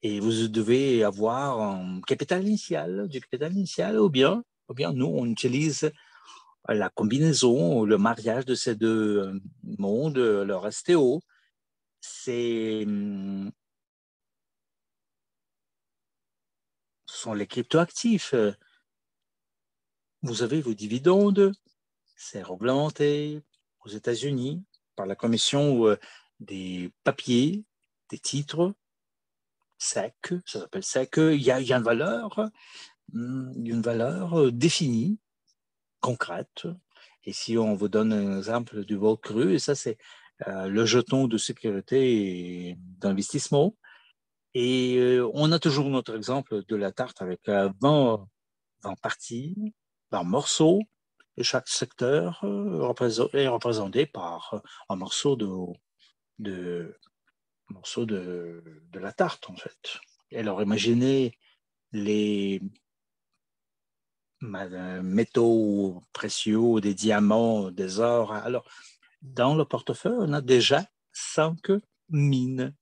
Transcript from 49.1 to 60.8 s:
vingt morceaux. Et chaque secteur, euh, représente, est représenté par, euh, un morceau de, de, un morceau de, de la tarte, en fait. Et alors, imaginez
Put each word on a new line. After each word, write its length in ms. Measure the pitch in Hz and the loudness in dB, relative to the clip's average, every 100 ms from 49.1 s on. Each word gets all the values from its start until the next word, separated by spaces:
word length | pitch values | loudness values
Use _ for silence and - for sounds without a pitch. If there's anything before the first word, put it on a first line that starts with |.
| - - 120 139 196 214 - _ _ _ | -10 -10 -10 -8 -8 -8 -10 _ _ _
vingt 140 | 101 | -4
morceaux. 560 | 87 113 147 - 156 190 214 _ _ _ _ - | 0 0 0 4 6 6 0 _ _ _ _ -6
Et 60 | |
chaque 260 | 123 131 123 | -2 -2 -2
secteur, 760 | - 127 - 123 147 175 170 | -6 -6 -2 2 2 0 -4
euh, 420 | 202 202 202 170 131 | -6 -4 -4 -2 -2
représente, 480 | 123 123 110 123 | 0 0 0 0
est 140 | 139 135 | 2 0
représenté 580 | 120 120 110 101 113 110 | 0 0 -2 -2 0 -2
par, 480 | - 90 85 - | -2 -10 -10 -10
euh, 60 | 107 - - - | -12 -12 -20 -8
un 80 | 98 | -8
morceau 400 | 95 - 143 131 | -6 -2 0 0
de, 120 | 104 92 90 - _ _ _ _ _ _ | -2 -4 -8 -12 _ _ _ _ _ _
de, 600 | 104 92 90 87 82 - _ _ _ _ _ _ _ | -10 -8 -8 -8 -8 -16 _ _ _ _ _ _ _
un 40 | |
morceau 300 | 95 - - | -16 -10 -6
de, 580 | 113 104 90 90 85 85 82 78 82 | -4 -4 -6 -8 -10 -14 -20 -20 _
de 80 | 92 | -12
la 140 | 95 | -12
tarte, 360 | - 175 - - | -2 -2 -2 -16
en 80 | 90 | -16
fait. 420 | - _ - - - _ _ | -16 _ -16 -16 -18 _ _
Et 80 | - | -8
alors, 240 | 110 95 | -6 -2
imaginez 760 | 101 107 | 0 0